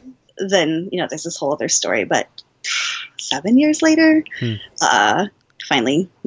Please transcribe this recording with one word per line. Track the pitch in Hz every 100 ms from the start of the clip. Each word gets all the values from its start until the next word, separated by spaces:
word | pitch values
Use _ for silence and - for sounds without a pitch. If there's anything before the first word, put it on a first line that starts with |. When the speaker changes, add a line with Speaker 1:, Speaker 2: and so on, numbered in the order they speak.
| 262 - _ -
Speaker 1:
Then, | 190 190 156 160 185
you | 180
know, | 156
there's | 160
this | 170 -
whole | 139
other | 147 120
story, | - - 107
but | 85 143 - - - _ - - - - - -
seven | - 143 180 247
years | 302 302
later, | 320 311 320 311 302 -
Speaker 2:
Hmm. | 120 107 - -
Speaker 1:
uh, | 151 113 104 123 208 - _ _ -
finally | 143 117 151 185 _